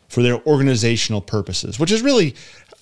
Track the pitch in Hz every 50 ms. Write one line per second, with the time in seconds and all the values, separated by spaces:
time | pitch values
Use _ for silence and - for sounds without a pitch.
0 | _ - - 123 120 123 123 113 - 156 151 135 139 139 131 113 113 117 117 107
1 | - - 110 104 - - - 107 92 - 90 - - - 95 113 160 170 214 226
2 | 240 285 277 233 175 139 117 - - - - - - _ - -